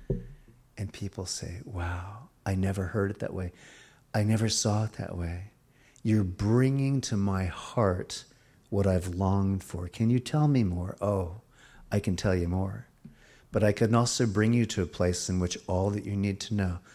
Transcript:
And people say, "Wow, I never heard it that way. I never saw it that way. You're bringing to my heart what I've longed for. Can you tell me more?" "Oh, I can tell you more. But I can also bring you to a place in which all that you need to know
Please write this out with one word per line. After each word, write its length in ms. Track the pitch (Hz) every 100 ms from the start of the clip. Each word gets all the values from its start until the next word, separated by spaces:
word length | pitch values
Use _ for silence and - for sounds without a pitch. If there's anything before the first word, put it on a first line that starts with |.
| - - - - - - _ -
And 140 | 98
people 340 | - 98 - 92
say, 340 | - 80 87
"Wow, 640 | - 92 87 87 92 107 139 _ -
I 80 |
never 320 | 95 98 98 90
heard 240 | 110 98
it 80 | 104
that 160 | -
way. 180 | 95 90 - - - - _ _
I 80 | 107
never 260 | 104 110 110
saw 360 | - 110 104
it 100 | 110
that 240 | - 98 87
way. 320 | 85 87 101 _ _ _ _ -
You're 220 | 113 110
bringing 800 | 92 92 101 117 131 139 135 139
to 140 | - 104
my 280 | 98 95
heart 800 | 92 - - - 101 90 - - - _ _ _ _
what 160 | 101 98
I've 280 | 92 90
longed 480 | 90 95 98 98 95
for. 260 | - 87 87
Can 200 | - 113
you 100 | 120
tell 300 | - 151 151
me 160 | 135
more?" 320 | 104 87 92 -
"Oh, 400 | 101 101 87 98 - - - - -
I 80 | 104
can 160 | - 90
tell 180 | 107
you 140 | 92 85
more. 380 | 92 95 107 - _ - - - - _
But 100 | 107
I 100 | 104
can 220 | 101 113
also 320 | 117 120 - 120
bring 280 | 101 107
you 100 | 120 110
to 160 | -
a 40 | 87
place 420 | - 90 90 -
in 120 | 92
which 180 | 90 - -
all 240 | 92 98
that 160 | 104 98
you 100 | 101
need 240 | 101 98
to 140 | -
know 240 | 104 95 87 -